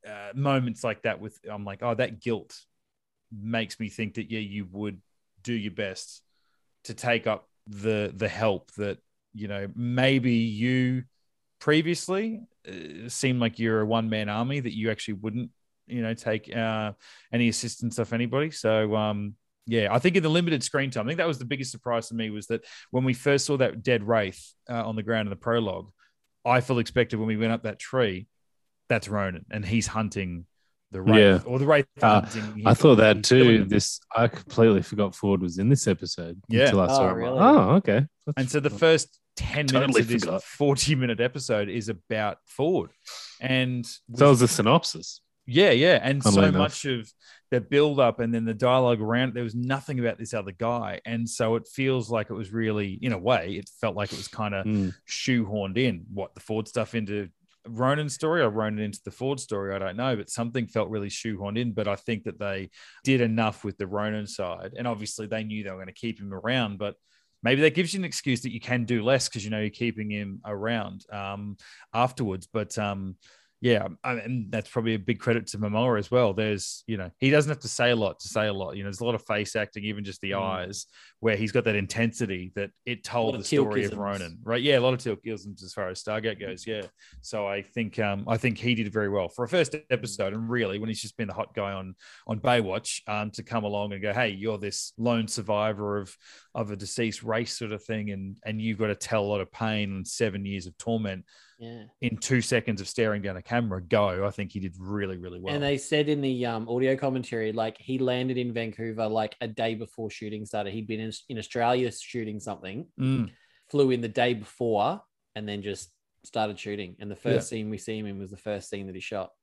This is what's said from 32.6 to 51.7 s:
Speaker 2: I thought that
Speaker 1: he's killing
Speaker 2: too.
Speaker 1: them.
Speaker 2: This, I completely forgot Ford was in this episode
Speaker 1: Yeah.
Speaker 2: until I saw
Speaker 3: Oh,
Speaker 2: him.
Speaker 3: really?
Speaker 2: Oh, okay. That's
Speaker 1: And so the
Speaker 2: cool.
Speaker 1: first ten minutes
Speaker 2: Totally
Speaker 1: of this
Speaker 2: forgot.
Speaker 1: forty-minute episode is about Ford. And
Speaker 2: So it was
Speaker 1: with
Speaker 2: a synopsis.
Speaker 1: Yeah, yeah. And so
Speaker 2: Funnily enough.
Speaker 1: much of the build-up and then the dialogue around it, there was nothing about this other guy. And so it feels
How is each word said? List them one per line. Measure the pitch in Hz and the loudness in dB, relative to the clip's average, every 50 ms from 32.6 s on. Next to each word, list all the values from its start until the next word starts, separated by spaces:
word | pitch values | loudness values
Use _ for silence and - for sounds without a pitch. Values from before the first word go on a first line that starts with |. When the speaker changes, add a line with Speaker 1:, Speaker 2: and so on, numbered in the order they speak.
| 104 98 | 6 6
Speaker 2:
I | 117 | 6
thought | - - 156 131 | 10 10 10 12
that | 104 110 110 107 101 | 12 10 8 8 6
Speaker 1:
he's | 107 - | 6 6
killing | 123 131 131 123 | 8 10 10 10
Speaker 2:
too. | 113 110 | 10 8
Speaker 1:
them. | 101 95 | 6 6
Speaker 2:
This, | 104 104 - - - - _ _ - | 4 2 2 2 -4 -8 _ _ 2
I | 113 117 117 | 4 4 4
completely | - - - - - - 113 113 107 95 | 2 -2 -14 -8 4 6 8 8 8 6
forgot | 80 - - 101 104 98 - | 4 0 -2 -2 -2 -2 -2
Ford | - - 101 98 95 | -2 2 2 2 2
was | 90 90 82 90 | 2 -2 -2 0
in | 98 117 | 4 4
this | 143 127 - 113 | 4 4 4 2
episode | 95 - - 87 - - 87 82 85 95 - _ | 0 0 -2 -10 -8 -8 -8 -10 -10 -12 -8 _
Speaker 1:
Yeah. | 113 117 131 | 4 6 6
Speaker 2:
until | 143 104 98 | 6 6 6
I | 92 90 | 4 6
saw | 131 139 135 | 4 4 4
Speaker 3:
Oh, | 92 | 4
Speaker 2:
him. | 92 | 2
Speaker 3:
really? | 113 117 120 127 131 | 0 -2 -2 2 6
Speaker 2:
Oh, | 190 247 294 294 98 92 139 | 8 10 10 10 8 8 6
okay. | 190 - - 101 110 139 151 _ _ _ | 6 6 6 4 4 4 2 _ _ _
That's | - 147 - | -6 -2 -2
Speaker 1:
And | 135 127 | -2 0
so | - 151 | 0 0
the | 139 147 | 0 0
Speaker 2:
cool. | - 101 | 0 4
Speaker 1:
first | 165 165 160 156 - - _ _ _ _ _ - | 6 6 6 6 4 -2 _ _ _ _ _ -6
ten | - - - 143 151 139 | -4 -2 -2 0 0 2
minutes | 131 127 127 - 131 | 2 2 4 4 4
Speaker 2:
Totally | 113 | 4
Speaker 1:
of | 117 113 | 4 4
this | 120 117 95 | 2 0 0
Speaker 2:
forgot. | 82 87 95 - | 0 -2 -4 -4
Speaker 1:
forty-minute | - - - 143 143 139 131 - 139 151 135 127 120 117 98 | -8 -4 0 2 2 4 4 4 2 2 2 2 0 2 2
episode | 120 127 123 147 127 - 120 107 104 101 | 0 0 0 -4 -2 0 0 0 0 0
is | 92 117 104 104 | -2 -4 -4 -4
about | 110 90 _ _ 113 110 107 104 92 - _ | -6 -8 _ _ -2 -2 0 -2 -4 -6 _
Ford. | _ - - 135 156 185 156 87 76 _ _ _ - - - - - - - | _ -4 -2 0 2 2 0 0 -4 _ _ _ -16 -16 -16 -16 -16 -16 -10
And | - 131 131 131 127 127 127 123 117 | -4 0 0 2 2 0 -2 -4 -6
Speaker 2:
So | - - - _ _ 120 117 139 | -8 -12 -18 _ _ 4 8 10
it | 143 | 10
was | 139 120 | 10 10
Speaker 1:
with | 123 117 | 8 4
Speaker 2:
a | - | 4
synopsis. | - 104 110 135 165 - - - - - - - - _ _ _ _ _ - | 4 6 6 6 6 4 2 -6 -6 -10 -14 -14 -16 _ _ _ _ _ -2
Speaker 1:
Yeah, | 120 147 196 202 | 4 6 6 8
yeah. | 131 120 143 180 180 120 - | 8 6 8 6 6 6 4
And | 127 139 143 | 2 0 4
so | 120 113 | 4 6
Speaker 2:
Funnily | 101 98 98 95 | 8 8 8 8
enough. | 92 92 | 6 6
Speaker 1:
much | 95 - - - - | 2 2 0 -4 -4
of | 147 131 120 110 - _ _ _ - - - _ _ | -2 -2 -4 -4 -8 _ _ _ -20 -20 -20 _ _
the | - 123 | 0 0
build-up | 104 - 139 143 147 151 147 135 135 117 113 - | 0 2 4 4 6 6 6 6 6 6 6 2
and | 120 117 117 | 0 0 0
then | 117 113 | 0 0
the | 113 110 | -2 -2
dialogue | 104 127 123 123 131 131 123 120 110 | 2 4 4 6 6 6 4 4 2
around | 110 107 113 120 127 131 | 2 0 2 2 2 0
it, | 107 | -2
there | 120 120 | -4 -6
was | 113 107 | -4 -4
nothing | 120 123 123 135 135 - - 147 127 | -4 -2 -2 -2 -4 -4 -6 -4 -2
about | 120 117 110 - | 0 -2 -2 -4
this | 113 107 - | -8 -6 -6
other | 110 98 98 | -6 -6 -6
guy. | 95 87 113 113 120 120 110 101 92 - - | -8 -4 -4 -2 -2 -2 -4 -6 -8 -8 -8
And | 110 117 117 117 113 | -6 -4 -4 -4 -4
so | - - 120 110 113 | -2 0 2 2 2
it | 117 110 | 0 -2
feels | - | -6